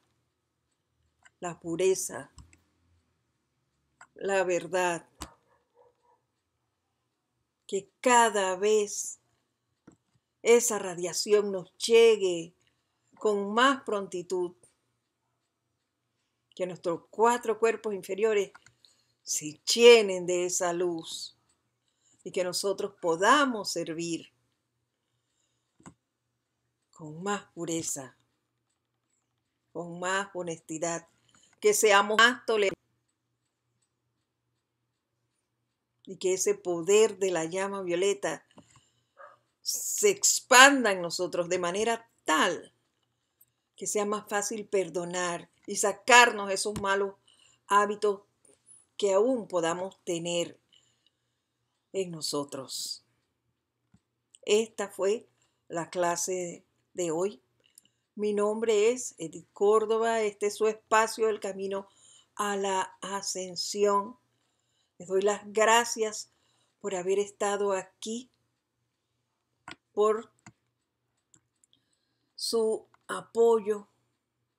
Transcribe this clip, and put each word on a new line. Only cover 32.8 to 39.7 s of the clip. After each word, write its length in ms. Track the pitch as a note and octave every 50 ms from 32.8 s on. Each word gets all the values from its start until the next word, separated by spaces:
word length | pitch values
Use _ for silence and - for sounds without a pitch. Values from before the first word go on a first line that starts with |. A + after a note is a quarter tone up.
| _ _ _ _ _ _ _ _ _ _ _ _ _ _ _ _ _ _ _ _ _ _ _ _ _ _ _ _ _ _ _ _ _ _ _ _ _ _ _ _ _ _ _ _ _ _ _ _ _ _ _ _ _ _ _ _ _ _ _ _ _ _ _ _ _
y 120 | - F#3+ F#3+
que 160 | - F#3 F#3
ese 220 | F#3 - G#3 G3+
poder 640 | G3+ - F3+ F3 E3+ E3 E3+ G3+ G#3+ A3 A3 G3+ F#3
de 140 | G3 F#3+
la 140 | F3+ E3 D#3+
llama 360 | E3 E3+ F#3+ G3 G3 G3+ G3
violeta 640 | F#3+ F3 E3+ F3 F#3+ G3+ G3 G3 - E3 D#3 - - _ _ - - _ _ - _ _ _ _ _ _ _ _ - - - _ _ _ _ _
se 480 | _ -